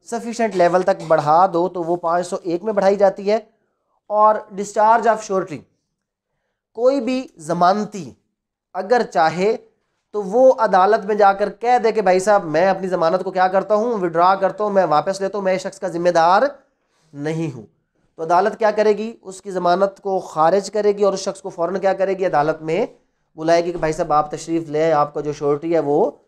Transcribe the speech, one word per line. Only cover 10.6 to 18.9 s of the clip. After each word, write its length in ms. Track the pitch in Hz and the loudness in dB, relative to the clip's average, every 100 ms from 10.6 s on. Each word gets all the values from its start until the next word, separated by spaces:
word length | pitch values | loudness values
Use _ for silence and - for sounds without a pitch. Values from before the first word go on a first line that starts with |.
अदालत 440 | 220 190 196 220 196 | 2 4 4 2 0
में 100 | 214 | 2
जाकर 320 | 202 196 202 196 | 2 2 -2 -4
कह 200 | 233 247 | 0 2
दे 120 | 226 | 2
कि 100 | 214 | 0
भाई 180 | 190 185 | 2 2
साहब 240 | 190 202 175 | 4 0 2
मैं 200 | 151 190 | 0 2
अपनी 200 | 175 185 | 0 -2
जमानत 340 | 180 165 180 | -2 0 0
को 80 | 190 | -2
क्या 160 | 185 185 | 0 0
करता 260 | 196 185 | 0 0
हूँ, 200 | 214 233 226 | 0 0 -2
विड्रॉ 380 | 175 165 180 196 | -2 2 2 2
करता 280 | 185 185 | 0 -2
हूँ, 80 | 214 | -2
मैं 120 | 196 175 | 0 2
वापस 340 | 151 151 190 | 2 0 -4
लेता 180 | 190 202 | -6 -4
हूँ, 60 | |
मैं 100 | 190 | -2
इस 80 | 185 | -2
शख्स 160 | 190 - | -4 -10
का 100 | 185 | -8
जिम्मेदार 600 | 170 175 170 165 196 277 285 _ _ _ _ _ | -2 0 2 4 4 2 -4 _ _ _ _ _
नहीं 380 | 143 147 160 160 | -10 -6 -4 -6
हूँ। 140 | 123 104 _ _ _ _ - | -8 -16 _ _ _ _ -10
तो 40 | |
अदालत 320 | 160 175 202 | 0 2 0
क्या 160 | 214 214 | 0 0
करेगी, 380 | 214 214 | 2 2